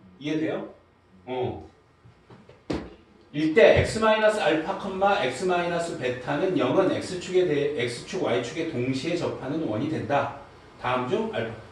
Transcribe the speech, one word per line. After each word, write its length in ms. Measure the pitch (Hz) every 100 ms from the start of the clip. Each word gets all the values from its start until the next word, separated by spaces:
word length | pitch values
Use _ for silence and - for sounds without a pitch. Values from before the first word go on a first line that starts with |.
| - -
이해돼요? 500 | 147 156 156 - - - _ _ _ - 127
어. 420 | 127 110 87 - _ _ _ - - _ - - - - - - - - - -
일때 480 | 147 156 - 151 -
X 200 | 156 220
마이너스 400 | 220 214 214 214
알파 380 | - 156 165 190
콤마 460 | 196 185 202 196
X 220 | - - 185
마이너스 520 | 175 170 170 170 -
베타는 600 | - - - 147 185 147
영은 340 | 127 190 160
X축에 540 | - - 175 180 180 175
대해, 340 | 143 143 -
X축, 400 | 120 - - 202
Y축에 480 | 135 123 - 165 -
동시에 440 | 123 131 131 165 175
접하는 500 | 117 - - 165 160
원이 220 | 110 147
된다. 500 | 117 - 139 - - - - - -
다음 280 | 127 127 123
중 240 | 208 220
알파. 200 | - 113 - -